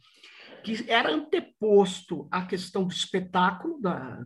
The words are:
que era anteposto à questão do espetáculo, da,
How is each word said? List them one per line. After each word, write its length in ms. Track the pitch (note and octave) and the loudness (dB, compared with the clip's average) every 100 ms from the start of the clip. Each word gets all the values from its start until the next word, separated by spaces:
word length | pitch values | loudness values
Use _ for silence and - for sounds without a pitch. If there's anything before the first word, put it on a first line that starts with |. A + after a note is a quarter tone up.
| _ _ - - - - | _ _ -20 -20 -20 -14
que 260 | G3+ A3 A#3+ | -8 -6 0
era 220 | A#3 - | 2 2
anteposto 1160 | D#4 - F4+ - _ G#3+ G3+ F#3 - - D3+ - | 0 -2 -4 -4 _ 6 6 6 0 -8 -8 -4
à 120 | F#3 F#3 | -4 -2
questão 400 | F#3 - G3 F3+ | -6 -4 -2 -2
do 80 | |
espetáculo, 840 | - - F#3+ F#3 F#3 F3+ F#3+ E4 D#4 | -4 -2 -2 0 2 2 2 -6 -4
da, 420 | F#3 C#3 C3 B2 | -4 -4 -8 -12